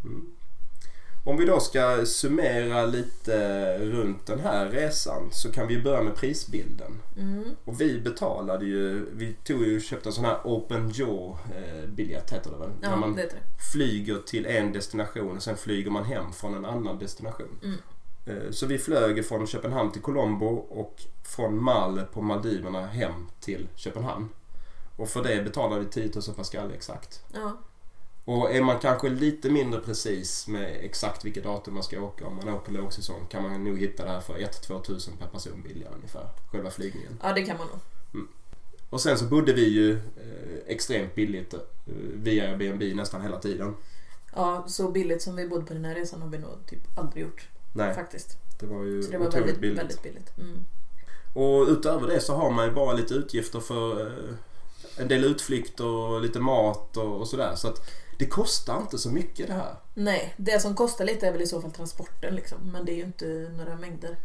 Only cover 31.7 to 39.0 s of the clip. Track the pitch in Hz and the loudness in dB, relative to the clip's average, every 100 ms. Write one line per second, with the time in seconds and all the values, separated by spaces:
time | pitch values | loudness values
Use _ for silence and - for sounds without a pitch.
31.7 | 98 95 98 101 - - 95 104 104 - | -4 -2 -4 -6 -6 -6 -4 -4 -4 -2
32.7 | 101 98 98 95 - 85 98 98 101 101 | 0 0 0 -2 -4 -4 -4 -2 -2 0
33.7 | 95 98 - 92 92 - - 101 - - | 0 0 0 -2 -2 -2 -4 -2 -2 -2
34.7 | 92 - 92 - - 87 95 - 90 - | -4 -2 -4 -4 -6 -6 -6 -10 -10 -10
35.7 | - - - - - - - - - 92 | -10 -6 -8 -6 -4 -2 -2 -2 -2 -4
36.7 | - - 98 95 117 185 196 190 165 160 | -6 -6 -6 -10 -6 -2 0 -2 -6 -6
37.7 | - - - - - - - - - - | -4 -4 -4 -4 -6 -8 -12 -10 -8 -8
38.7 | - - 127 | -8 -6 -2